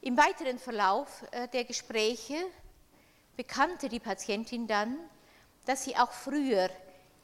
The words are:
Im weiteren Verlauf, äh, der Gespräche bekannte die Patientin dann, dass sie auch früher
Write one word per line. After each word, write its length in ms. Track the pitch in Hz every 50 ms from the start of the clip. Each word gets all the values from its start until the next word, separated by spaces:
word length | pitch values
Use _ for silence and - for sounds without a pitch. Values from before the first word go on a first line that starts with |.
Im 160 | - 269 247
weiteren 420 | 240 294 - 381 - 330 262 254 247
Verlauf, 680 | - 254 233 208 202 190 196 233 285 - - - - -
äh, 160 | - 247 240 240
der 160 | - 254 240
Gespräche 720 | 233 240 - - - 226 220 214 214 247 233 - - 277 311 359 381 349 - - - - - - _ _ - - - _ _ _ _ _
bekannte 540 | - 240 - - 254 269 330 359 - - 262
die 100 | 220 240
Patientin 680 | - 233 190 - - - 208 208 226 - - 233 233
dann, 300 | 220 220 202 208 233 254 311 339 - - - - - - - - - _ _ -
dass 180 | - - - -
sie 120 | 277 -
auch 160 | - 247 233 -
früher 560 | - - 277 269 294 285 269 233 190 185 185 185 - - - - - - - _ -